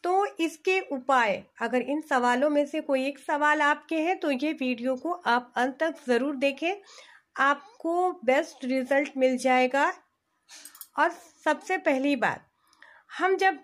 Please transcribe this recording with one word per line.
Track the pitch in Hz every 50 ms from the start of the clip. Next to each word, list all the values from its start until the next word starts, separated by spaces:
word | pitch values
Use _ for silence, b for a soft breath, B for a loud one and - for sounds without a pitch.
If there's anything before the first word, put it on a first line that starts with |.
| -
तो | 349 370 381 403 - -
इसके | - 330 311 320 - _ 381 370 381 - -
उपाय, | 277 262 254 - 269 254 233 214 190 - - _ _ -
अगर | 226 233 233 254
इन | 233 254 285 311
सवालों | 302 - 285 254 240 247 247 254 277 302
में | 294 285 294
से | 277 - 311
कोई | 302 302 277 262 262
एक | 277 285 -
सवाल | - - 311 285 302 294 302 302
आपके | 294 285 302 294 - - 320
हैं | 320 311 339 381 370
तो | 349 302
ये | 277 247 285 311 311
वीडियो | 311 269 254 247 226 233 254 262
को | 254 - 320
आप | 349 349 - - 233 247 247 - _
अंत | - 247 269 262 -
तक | 320 330 302 - -
ज़रूर | 233 240 233 262 285 294
देखें, | 254 269 277 269 277 311 339 392 403 B B B B B B B B B _ _ -
आपको | - 277 - - - - - _ - 330 339 349 370 370 359 359 -
बेस्ट | 233 254 285 330 320 - - 269
रिजल्ट | 247 262 262 254 254 277 277 294 285 -
मिल | 269 262 262 262
जाएगा। | 254 254 254 254 254 254 254 262 277 294 339 359 - _ _ _ _ _ _ _ _ _ B B B B B B B B B _ -
और | 294 349 339 - - - _ _ -
सबसे | 311 302 302 - - 370 370
पहली | 381 330 277 262 262 285 285
बात, | 262 214 175 123 - _ _ _ _ b b b b b b b b b b -
हम | - 320 381 381
जब | 381 381 381 349 277